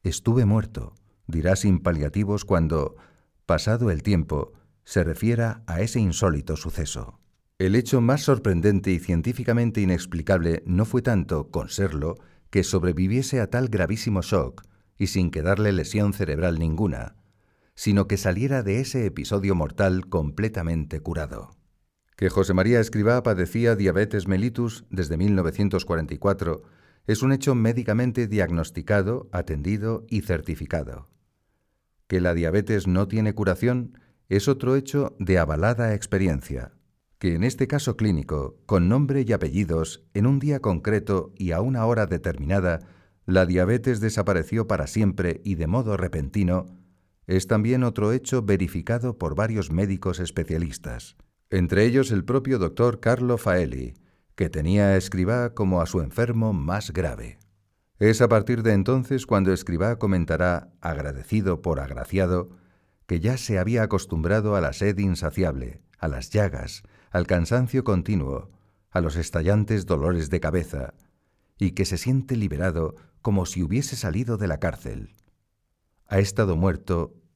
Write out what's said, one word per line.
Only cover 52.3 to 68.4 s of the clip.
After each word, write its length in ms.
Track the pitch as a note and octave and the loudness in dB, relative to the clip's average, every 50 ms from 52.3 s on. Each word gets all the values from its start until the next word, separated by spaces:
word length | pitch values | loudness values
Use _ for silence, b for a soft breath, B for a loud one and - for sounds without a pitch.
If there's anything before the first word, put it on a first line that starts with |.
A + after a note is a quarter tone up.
| A#2+ C3+ - C3 C3 A2+ | -2 0 0 0 0 0
doctor 400 | F#2 D#2+ - - A#2 A#2+ A#2 - | 0 -2 0 2 2 2 0 0
Carlo 380 | - A2+ G#2+ A2 B2 B2 A#2+ | 0 0 0 2 2 0 0
Faeli, 560 | A2 - G#2+ F2+ F2+ E2+ - - C2 B1+ A#1 - b b b b b b b b | 0 0 0 2 2 0 -2 -4 -8 -10 -10 -12 b b b b b b b b
que 140 | - F2 E2 | -2 -2 -2
tenía 380 | - D#2 D2 E2 G2 G#2 G2+ | 0 -2 0 2 4 4 4
a 100 | G2 G2 | 6 4
Escribá 560 | F#2+ F2+ - - F#2 F2+ G2 A#2 B2 A#2+ A#2+ A#2 | 2 2 0 -2 0 0 0 0 0 -2 -4 -2
como 280 | - G#2 F#2 F#2 F2 | -2 0 2 2 2
a 40 | E2 | 0
su 160 | E2+ - F#2 | 0 -2 -2
enfermo 500 | D#2 C2 - - A#2+ A#2 A#2 A2+ A2+ A2 | -2 -2 -2 -2 -2 0 0 0 0 0
más 400 | G2+ E2 C#2 D#2+ F2+ G#2 A2 - | 0 -2 -2 -2 -4 -4 -6 -6
grave. 480 | D#2 F2+ E2+ D2 A#1+ G#1+ A1+ A1 - _ _ _ _ _ _ _ _ _ _ _ _ | -6 -4 -4 -4 -6 -8 -14 -16 -18 _ _ _ _ _ _ _ _ _ _ _ _
Es 240 | _ G2+ A2 A2+ A2 | _ 4 4 6 6
a 60 | B2 | 4
partir 340 | A2 A2+ G#2+ G2 - B2 A2+ | 4 4 4 4 0 -2 0
de 120 | A2 A2+ G#2+ | 2 2 4
entonces 520 | G2 F#2 B2 C3 C3 B2 - C#3 B2+ - | 4 4 2 2 0 0 0 -4 -4 -2
cuando 280 | - A2+ G2 G2 F#2+ F#2 | 0 0 2 4 4 2
Escribá 440 | F2 - - E2+ E2 F#2 A2 A#2+ | 0 -2 -4 -2 0 0 -2 0
comentará, 760 | A#2 A2 G2+ F#2+ F2+ E2 D#2 E2 D#2+ F2+ F2+ F2 E2 - - _ _ | 0 0 0 2 0 0 0 0 0 2 0 0 -2 -6 -12 _ _
agradecido 800 | - E2 D#2 C#2+ C#2+ C#2+ C#2 C2 - - G#2+ G#2+ F#2+ F#2 F2 D#2+ | -8 -8 -6 -6 -6 -8 -8 -10 -6 -2 -2 0 0 0 -2 -2
por 180 | - E2+ D#2+ C2+ | -2 -4 -4 -4
agraciado, 720 | C#2 C2+ C2+ A#1+ - - - F#2+ F#2+ F2 F2+ F2+ F2+ b b b b b b b b b b b b | -4 -8 -8 -10 -8 -4 0 0 2 2 0 -2 -2 b b b b b b b b b b b b
que 120 | - F2 E2+ | -4 -4 -2
ya 160 | D#2+ A2 B2+ | 0 -2 -2
se 200 | B2+ - - G#2+ | -2 -4 -2 -2
había 260 | F#2 F2+ G#2 A#2+ A#2 A2 | 0 0 0 0 0 0
acostumbrado 720 | G2+ G#2 F#2 - - F2 D#2+ D#2 E2+ G2+ A2 G#2 G#2+ G#2 | 0 0 -4 -2 -2 -4 -2 0 2 0 2 2 0 0
a 60 | G2 | 0
la 120 | E2 C#2 C2+ | 0 -2 -2
sed 240 | - G2 G#2 G2 | 0 -2 0 0
insaciable, 840 | F#2 G2+ F#2+ F2 - - D2+ - F#2+ F#2 D#2+ C#2 C2 B1 A#1 - - _ _ _ | 0 0 0 0 -2 -4 -4 -2 0 -2 0 -2 -4 -8 -10 -12 -16 _ _ _
a 100 | _ - | _ -6
las 220 | D#2+ C#2 B1+ - - | -4 -4 -6 -8 -2
llagas, 540 | - G#2 G#2 F#2 C2+ C2 - - - - b b b b b b | 0 0 0 0 -2 -6 -10 -10 -12 -16 b b b b b b
al 160 | b F#2 E2+ | b -2 0
cansancio 560 | - F#2+ F2 E2+ - A#2 B2+ B2+ A#2 - C3 - | 2 2 0 2 2 2 0 0 2 0 0 2
continuo, 680 | - G2+ F2+ F2 - G#2+ F2+ C#2 C2 C#2 A#1+ | 2 0 0 0 0 -2 -2 -2 -2 -6 -8